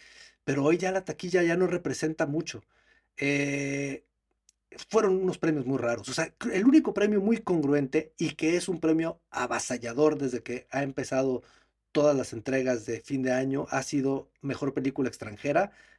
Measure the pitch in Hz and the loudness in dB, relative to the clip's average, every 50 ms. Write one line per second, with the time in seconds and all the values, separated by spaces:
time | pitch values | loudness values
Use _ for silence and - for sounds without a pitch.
0 | - - - - - - _ _ - - 135 143 139 151 170 170 185 185 190 190 | -20 -20 -20 -20 -20 -20 _ _ -6 -4 -2 2 4 2 2 2 2 0 -2 -2
1 | 185 - 160 - - 175 175 180 170 170 170 180 185 170 175 170 - 143 127 - | -4 -6 -10 -8 -6 0 2 2 4 4 2 2 2 2 0 -2 -2 -4 -4 -2
2 | 160 156 156 - 165 147 143 160 156 - - 107 _ _ _ _ _ _ _ _ | -2 -2 0 0 -2 -2 -2 -4 -4 -6 -10 -14 _ _ _ _ _ _ _ _
3 | _ _ _ - 139 143 143 143 143 139 139 139 139 139 139 139 143 139 139 - | _ _ _ -4 -2 0 0 0 0 -2 -2 -4 -4 -4 -4 -4 -4 -6 -8 -10
4 | _ _ _ _ _ _ _ _ _ _ _ _ _ _ - - - - - 220 | _ _ _ _ _ _ _ _ _ _ _ _ _ _ -20 -20 -8 0 2 2
5 | 220 196 190 190 190 185 - - - 165 156 143 123 123 139 131 120 117 120 117 | 4 4 2 2 0 0 -2 0 0 0 0 0 0 -2 -2 0 0 -2 -2 -2
6 | 101 127 127 - - - _ - - 240 - 185 208 262 311 311 - 220 - 196 | -4 -6 -4 -4 -4 -4 _ -8 -6 -2 0 4 4 6 6 6 4 4 0 0
7 | 202 208 214 202 190 220 226 220 - - 180 165 147 139 143 147 139 135 143 156 | 2 2 2 2 4 2 2 0 0 0 0 2 2 2 2 2 2 2 0 -2
8 | 156 - _ - 170 147 143 - 160 156 170 175 175 - 180 160 160 160 160 160 | -2 -2 _ -4 -4 -4 -2 0 0 2 2 0 0 -2 -4 0 2 2 2 2
9 | 165 165 - _ _ _ - - - - 120 117 - - 127 120 117 117 113 131 | 2 -2 -4 _ _ _ -6 -4 -4 -2 -2 -4 -4 -4 -6 -6 -6 -4 2 4
10 | 151 156 151 147 139 131 123 120 - - 120 123 - - - 135 139 135 131 - | 4 4 4 2 -2 -2 -4 -4 -6 -6 -8 -8 -8 -6 -6 -4 -4 -4 -4 -6
11 | 127 - 139 131 135 135 127 123 - _ _ _ _ _ _ _ _ _ - 151 | -6 -2 0 0 0 0 -2 -4 -6 _ _ _ _ _ _ _ _ _ 0 4
12 | 147 151 143 131 123 - - 113 104 127 131 135 127 127 123 117 104 117 117 107 | 4 4 4 4 0 -4 -6 -8 -4 -2 0 0 2 2 0 -2 -2 -6 -8 -8
13 | - - 143 131 127 131 127 131 131 135 135 143 - - - 135 131 - - 143 | -6 -4 -4 -2 0 0 0 0 0 -2 -2 -4 -4 -2 -4 -4 -4 -2 -2 0
14 | 131 135 135 131 - _ _ _ - 139 123 - 147 135 - 143 131 139 - - | 0 0 -2 -2 -6 _ _ _ -8 -6 -6 -4 -4 -4 -2 -2 -2 -2 -2 -2
15 | 135 120 - - - 107 104 - - 143 147 165 196 202 - - - _ _ | -2 -4 -4 -8 -12 -12 -12 -8 -4 0 2 2 0 0 -4 -18 -20 _ _